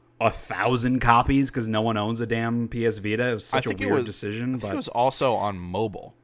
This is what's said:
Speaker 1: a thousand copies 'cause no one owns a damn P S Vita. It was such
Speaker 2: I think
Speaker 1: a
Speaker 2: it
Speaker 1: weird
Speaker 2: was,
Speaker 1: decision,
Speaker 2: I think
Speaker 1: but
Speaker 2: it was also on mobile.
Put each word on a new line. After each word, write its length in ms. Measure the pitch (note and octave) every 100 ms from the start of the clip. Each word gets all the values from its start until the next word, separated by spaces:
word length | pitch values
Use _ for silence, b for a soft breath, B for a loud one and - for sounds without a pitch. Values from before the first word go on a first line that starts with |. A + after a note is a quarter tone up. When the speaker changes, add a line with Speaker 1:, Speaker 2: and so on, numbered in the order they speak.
| b -
Speaker 1:
a 100 | A2+
thousand 720 | - - F#2 A2 B2+ B2 B2+
copies 500 | A#2+ A#2 B2 C#3 C3+
'cause 160 | B2+ A2
no 140 | G#2+
one 160 | A2+ A2
owns 240 | G#2 A#2
a 60 | A2+
damn 420 | A2+ A#2 A#2 A#2
P 160 | A#2+
S 140 | A2+ G#2
Vita. 300 | G#2 A2 B2
It 40 |
was 120 | A2 -
such 200 | C3 -
Speaker 2:
I 40 |
think 100 | F#2
Speaker 1:
a 40 |
Speaker 2:
it 20 | G2
Speaker 1:
weird 100 | -
Speaker 2:
was, 40 | G#2
Speaker 1:
decision, 440 | G2 G#2+ A2 B2
Speaker 2:
I 20 |
think 100 | B2+
Speaker 1:
but 100 | G#2
Speaker 2:
it 20 | G2
was 120 | -
also 440 | A#2 C3 - C3+
on 260 | G#2 G2+ F#2+
mobile. 560 | F2 F#2+ A2 - - -